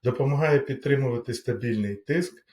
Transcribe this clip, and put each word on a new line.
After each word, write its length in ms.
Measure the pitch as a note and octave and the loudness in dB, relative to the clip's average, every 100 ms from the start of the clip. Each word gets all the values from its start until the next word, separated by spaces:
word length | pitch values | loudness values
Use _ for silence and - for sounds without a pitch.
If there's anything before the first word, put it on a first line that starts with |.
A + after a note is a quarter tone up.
допомагає 540 | B2 - C#3 C#3+ D#3 C#3+ | -2 0 0 2 4 4
підтримувати 760 | - C3+ C#3 C#3 C3 A#2+ A#2+ | 2 -4 0 2 2 -2 -4
стабільний 640 | A2+ - A#2 A#2+ G#2+ G2+ G2+ | -6 -4 -4 -2 -2 -2 -4
тиск 480 | - D#3+ F3 - _ | -2 -2 -2 -8 _